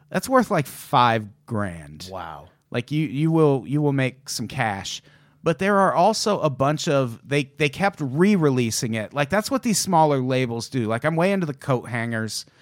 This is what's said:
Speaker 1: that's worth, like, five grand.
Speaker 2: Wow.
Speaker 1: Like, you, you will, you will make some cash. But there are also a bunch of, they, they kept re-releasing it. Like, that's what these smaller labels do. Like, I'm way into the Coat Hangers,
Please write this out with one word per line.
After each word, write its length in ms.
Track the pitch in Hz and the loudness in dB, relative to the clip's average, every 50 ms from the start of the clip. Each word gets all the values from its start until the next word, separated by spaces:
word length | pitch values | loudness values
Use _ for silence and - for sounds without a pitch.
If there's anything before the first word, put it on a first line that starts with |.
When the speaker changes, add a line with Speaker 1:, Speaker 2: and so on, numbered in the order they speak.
| _ - | _ -6
Speaker 1:
that's 180 | - 185 - - | -6 -6 -2 2
worth, 220 | 269 254 220 - | 2 2 2 2
like, 160 | 202 165 135 | 0 -2 -2
five 600 | - - - - - - 131 123 120 113 113 107 101 - _ _ | -4 -8 -16 -8 0 2 4 4 4 4 0 -2 -6 -14 _ _
grand. 640 | - 117 104 104 95 85 82 76 73 76 78 90 92 | -6 -4 -4 -4 -4 -6 -10 -16 -16 -16 -16 -16 -12
Speaker 2:
Wow. 380 | 95 92 87 82 78 73 76 - _ _ _ - | -12 -12 -12 -12 -14 -16 -18 -20 _ _ _ -8
Speaker 1:
Like, 220 | - 120 120 - | -6 -6 -6 -4
you, 160 | 147 151 160 | -2 -2 -2
you 240 | 127 - 139 156 160 | -2 -2 -2 0 2
will, 320 | 160 160 156 147 139 131 92 | 4 4 4 4 4 2 -2
you 140 | 82 135 147 | -2 -2 0
will 120 | 147 143 139 | 2 2 2
make 360 | 135 131 127 127 _ - - | 2 0 -2 -4 _ -12 -10
some 180 | - - 117 | -8 -8 -8
cash. 540 | 98 - 131 120 110 101 98 95 - - - _ _ _ _ _ _ _ _ - | -6 -4 -2 -2 -2 -2 -4 -8 -10 -12 -12 _ _ _ _ _ _ _ _ -2
But 140 | 165 165 - | -2 -2 0
there 180 | 190 196 208 | 0 2 4
are 160 | 196 196 180 - | 4 4 4 4
also 460 | 156 175 208 220 - - 220 208 147 | 4 4 4 2 2 0 0 0 0
a 80 | - 156 | 0 0
bunch 380 | 131 120 135 143 151 151 - | 0 2 0 0 0 0 0
of, 320 | 175 147 139 131 120 117 - - | 0 2 2 2 0 -4 -10 -6
they, 240 | 110 139 147 139 139 _ | -2 -2 -2 -2 -2 _
they 120 | - 151 147 | -2 -2 -2
kept 300 | 139 - 190 202 190 - | 0 0 -2 -2 -2 -2
re-releasing 920 | 151 131 123 151 180 208 214 185 156 143 131 127 123 113 107 - - 113 113 | -6 -2 2 4 4 6 6 6 4 4 4 4 2 0 0 -2 -4 -2 -4
it. 180 | 113 104 92 - | -4 -4 -4 -4
Like, 160 | 139 147 139 | -4 -2 0
that's 200 | 190 208 214 - | 0 -2 -2 0
what 140 | 277 254 - | -4 -2 0
these 160 | 247 202 - | 0 0 0
smaller 400 | - 196 185 160 156 151 143 135 | 0 2 2 4 4 4 2 0
labels 500 | 127 127 131 127 131 120 117 117 110 - | 0 0 0 0 0 -2 -4 -6 -8 -4
do. 160 | - 135 113 | -4 -2 -2
Like, 160 | 107 110 117 143 | 0 -2 -2 -2
I'm 100 | 151 160 | -2 0
way 160 | 160 170 196 | 2 0 2
into 140 | 202 190 175 | 0 0 -2
the 80 | 147 139 | -4 -6
Coat 320 | - - - 131 120 87 - | -8 -2 -2 -2 -2 -2 -4
Hangers, 560 | 120 120 117 117 117 110 110 107 - - - _ _ _ | -6 -4 -4 -4 -4 -4 -4 -4 -6 -8 -12 _ _ _